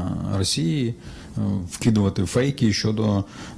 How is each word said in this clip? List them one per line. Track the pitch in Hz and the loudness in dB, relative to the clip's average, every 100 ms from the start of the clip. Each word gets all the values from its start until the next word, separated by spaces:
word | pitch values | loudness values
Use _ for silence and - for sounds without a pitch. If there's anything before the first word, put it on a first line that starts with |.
| 92 82 92 | -2 -4 -2
е, | 101 | -2
Росії, | 95 143 165 151 120 | 0 0 0 0 -2
е, | 120 - - - 110 104 98 92 | -4 -12 -16 -10 -4 -2 -2 -4
вкидувати | - 120 107 98 101 | 0 4 4 4 2
фейки | 90 123 139 139 113 | 0 2 0 2 2
щодо | 101 107 107 107 101 - - - | 2 0 2 2 2 0 -10 -14